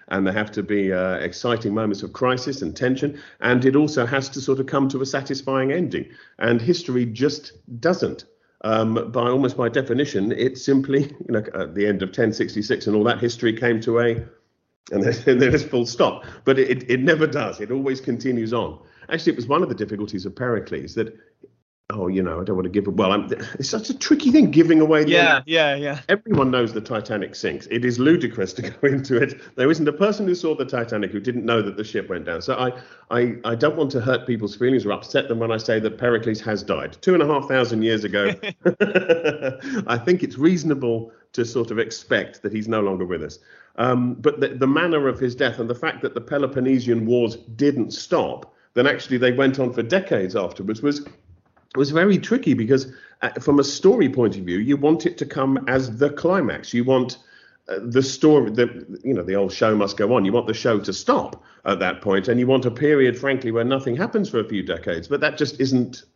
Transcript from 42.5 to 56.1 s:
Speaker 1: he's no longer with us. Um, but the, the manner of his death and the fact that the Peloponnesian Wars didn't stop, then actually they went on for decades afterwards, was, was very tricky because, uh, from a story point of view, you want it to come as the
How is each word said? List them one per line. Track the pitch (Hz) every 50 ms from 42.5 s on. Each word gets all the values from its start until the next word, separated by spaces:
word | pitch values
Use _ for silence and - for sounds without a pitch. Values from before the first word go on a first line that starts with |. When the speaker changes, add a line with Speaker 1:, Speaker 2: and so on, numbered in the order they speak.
Speaker 1:
he's | 104 107 104 110
no | 110 110
longer | 101 98 95 92 92
with | 87 87 80
us. | 76 76 - - _ _ - - - _ _
Um, | - 117 127 127 127 123 123 123
but | - - 151 143 135
the, | 135 135
the | 135 123 135
manner | 131 139 160 175 175 165 151 143 131
of | 117 -
his | 135 123 113
death | 98 135 123 113 123
and | 127 117
the | 120
fact | 113 - 160 - -
that | - - -
the | -
Peloponnesian | 120 - 151 143 143 131 - 127 123 131 135 127 113 120 120 113 110
Wars | 113 123 123 120 110 113
didn't | - - - 113 110 143 143 139 123 107 -
stop, | - - - - - 156 104 71 64 - - - _ _ _ _ -
then | 123 123
actually | 143 135 - - - 127 120
they | 127 123
went | 120 127 135 135 135 143
on | 131 123
for | 113 120
decades | 113 - 180 196 190 - 143 110 92 92 104
afterwards, | 107 95 85 - - 95 101 110 113
was, | 135 147 143 147 - - - _ _ - - _ _ _ _ _ _ _ -
was | 127 143 139
very | 151 165 175 202 196 180
tricky | - - 226 262 262 170 127
because, | 110 113 110 135 135 135 131 - - - - _ -
uh, | - 117 - -
from | - 156 143 143
a | 139
story | 143 - - - 185 240 240 185 127
point | 135 131 120 104 95
of | 98 92
view, | 87 87 95
you | 110 131 143
want | 139 139 151 160 160 -
it | 170 - -
to | -
come | - - 147 135 135 135 127 - -
as | 127 135 131 120 107
the | 113 143 147